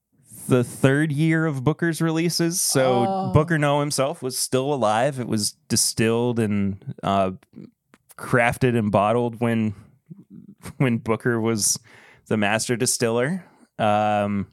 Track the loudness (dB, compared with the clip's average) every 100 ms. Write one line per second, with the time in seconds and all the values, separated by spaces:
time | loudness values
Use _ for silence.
0 | _ _ _ -14 2 2 2 0 2 2
1 | 0 0 2 2 0 -2 -2 -2 -4 -2
2 | -2 0 -2 -2 -2 -2 0 2 2 2
3 | 0 -2 0 2 2 0 2 0 0 -2
4 | -4 -4 -8 -6 -2 0 0 0 2 2
5 | 0 -2 -4 -2 -4 -8 -4 -2 0 0
6 | 0 2 0 0 0 0 -2 -4 -12 -6
7 | 0 0 0 -4 _ -20 -20 _ _ _
8 | _ -16 0 2 2 2 2 2 2 2
9 | 2 2 -2 -2 0 0 -2 -4 -16 _
10 | _ -20 -20 -20 -20 -18 -18 -2 0 0
11 | -2 -2 0 0 0 0 -2 -4 -8 -20
12 | -20 -20 -4 0 2 0 0 -2 -2 0
13 | 0 0 -2 -4 -10 _ _ -2 2 2
14 | 2 0 0 -2 -6